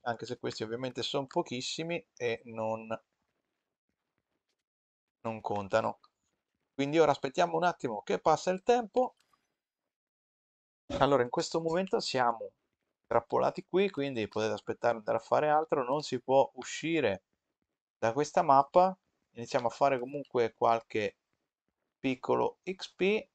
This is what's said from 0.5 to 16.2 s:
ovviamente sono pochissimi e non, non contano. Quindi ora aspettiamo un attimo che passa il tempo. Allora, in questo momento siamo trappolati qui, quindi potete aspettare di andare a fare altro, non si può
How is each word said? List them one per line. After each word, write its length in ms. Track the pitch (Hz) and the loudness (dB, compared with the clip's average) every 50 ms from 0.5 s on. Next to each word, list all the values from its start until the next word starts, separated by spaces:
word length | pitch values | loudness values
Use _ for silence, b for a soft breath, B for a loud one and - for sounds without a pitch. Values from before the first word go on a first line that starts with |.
| 117 - 113 | -6 -6 -8
ovviamente 400 | 107 113 120 131 127 123 131 117 | -8 -8 -8 -8 -8 -8 -8 -8
sono 240 | - - 139 139 | -4 -4 -6 -6
pochissimi 760 | 131 - 170 165 - - 127 - - - - 160 165 170 165 - _ _ | -4 -6 -6 -4 -4 -8 -8 -8 -8 -8 -8 -8 -6 -8 -8 -10 _ _
e 260 | _ 127 120 113 - - | _ -6 -4 -4 -6 -10
non, 420 | 120 110 113 110 110 110 110 113 110 113 - _ _ _ _ _ _ _ _ _ _ _ _ _ _ _ _ _ _ _ _ _ _ _ _ _ _ _ _ _ _ _ _ _ _ _ _ _ _ _ _ _ _ _ _ | -14 -8 -6 -4 -4 -4 -6 -8 -10 -12 -12 _ _ _ _ _ _ _ _ _ _ _ _ _ _ _ _ _ _ _ _ _ _ _ _ _ _ _ _ _ _ _ _ _ _ _ _ _ _ _ _ _ _ _ _
non 200 | - 113 113 110 | -8 -8 -8 -6
contano. 580 | - - 104 104 98 95 - 110 113 110 - _ _ _ _ _ _ _ _ _ _ _ _ _ _ _ _ | -6 -6 -4 -4 -4 2 2 2 2 2 -6 _ _ _ _ _ _ _ _ _ _ _ _ _ _ _ _
Quindi 240 | - 139 143 147 | -4 -4 0 4
ora 140 | 165 160 143 | 4 4 4
aspettiamo 460 | 139 - - 139 - - 175 175 165 | 4 0 -2 -6 0 0 -2 0 0
un 80 | 165 175 | 0 0
attimo 360 | 175 165 _ - 127 110 104 | 0 -2 _ -6 -6 -6 -6
che 160 | - - 104 | -4 -4 -6
passa 320 | - _ 165 156 147 - - | 0 _ 2 2 2 2 -2
il 140 | 185 185 _ | -4 -2 _
tempo. 540 | - 247 247 233 202 _ 247 254 240 _ _ _ _ _ _ _ _ _ _ _ _ _ _ _ _ _ _ _ _ _ _ _ _ _ _ _ _ _ _ _ _ _ _ _ _ - | 2 2 2 2 0 _ 0 0 0 _ _ _ _ _ _ _ _ _ _ _ _ _ _ _ _ _ _ _ _ _ _ _ _ _ _ _ _ _ _ _ _ _ _ _ _ 0
Allora, 240 | - 135 135 143 127 | 0 4 4 4 4
in 80 | 120 123 | 4 2
questo 320 | - - - - - 165 | 0 -4 -4 -2 -4 -4
momento 380 | 165 160 160 180 190 190 - 233 | -2 0 -2 -2 -2 0 -2 -2
siamo 540 | - - - 127 127 117 117 113 104 95 _ _ _ _ _ _ _ _ _ _ _ | -2 -2 0 0 2 0 0 -2 -8 -14 _ _ _ _ _ _ _ _ _ _ _
trappolati 600 | _ - 117 - _ - 127 127 135 139 - - | _ -2 -2 0 _ 0 2 2 0 -2 -4 -10
qui, 240 | _ - 185 202 196 | _ 0 2 2 2
quindi 360 | - 143 139 139 135 113 104 98 | 0 -4 -4 -4 -2 -4 -4 -4
potete 240 | - 107 110 110 107 | -2 -2 -2 -2 -2
aspettare 400 | 101 _ - 107 - - 117 117 | -4 _ -8 -8 0 2 0 0
di 60 | 113 | 0
andare 180 | 107 - 113 | -2 -2 -2
a 40 | 113 | -2
fare 280 | - - 120 127 147 151 | 0 2 2 2 4 4
altro, 340 | 147 151 160 - - 147 127 | 2 2 2 0 -2 -2 0
non 180 | 120 135 143 | -2 -2 -4
si 180 | 135 - 131 | -2 -4 -6
può 300 | 123 | -6